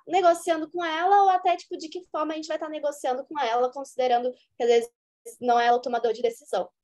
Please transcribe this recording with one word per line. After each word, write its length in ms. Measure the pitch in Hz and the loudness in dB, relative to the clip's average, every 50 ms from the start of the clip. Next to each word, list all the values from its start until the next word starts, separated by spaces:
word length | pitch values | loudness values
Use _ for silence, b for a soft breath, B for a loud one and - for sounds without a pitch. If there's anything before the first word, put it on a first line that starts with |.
| - | -6
negociando 640 | - - 381 359 339 339 339 - 349 320 311 311 311 | -2 0 4 4 4 2 2 0 -2 -2 -2 -4 -8
com 140 | 349 349 339 | -6 -6 -4
ela, 400 | 320 311 320 359 381 403 403 392 | -4 -2 0 2 4 4 6 6
ou 60 | 381 | 4
até, 260 | 370 370 370 359 349 | 4 2 2 0 0
tipo, 220 | 349 - - 359 | 0 -4 -12 -12
de 100 | 359 330 | -12 -12
que 180 | 311 - 359 - _ | -12 -12 -14 -14 _
forma 220 | - 302 311 311 311 | -6 -6 -4 -4 -6
a 20 | |
gente 120 | 311 311 | -8 -6
vai 120 | - 311 311 | -6 -6 -6
tá 80 | 330 | -6
negociando 580 | 311 311 294 285 294 294 - - 262 254 269 269 | -8 -8 -6 -6 -6 -6 -4 -4 -4 -4 -4 -6
com 140 | - 320 294 | -8 -6 -4
ela, 320 | 254 226 233 247 254 247 | -2 0 0 0 0 -2
considerando 600 | 254 277 269 - - 254 254 254 240 240 247 254 247 b b b _ | -4 -6 -14 -10 -6 -2 0 2 2 0 0 -2 -8 b b b _
que, 60 | - 240 | -2 2
às 60 | 240 | 4
vezes, 200 | 233 233 226 - _ _ _ _ _ _ - 233 - - | 4 4 2 0 _ _ _ _ _ _ -20 -20 -14 -6
não 200 | 240 247 233 240 | 0 2 2 2
é 120 | 240 240 | 4 4
o 100 | 240 247 | 2 2
tomador 320 | 240 254 240 226 247 226 214 | 0 -2 -4 0 0 0 -2
de 80 | 240 | 0
decisão. 480 | 240 226 233 - - - 220 185 175 - _ _ | -2 -4 -4 -4 -10 -4 -4 -4 -4 -6 _ _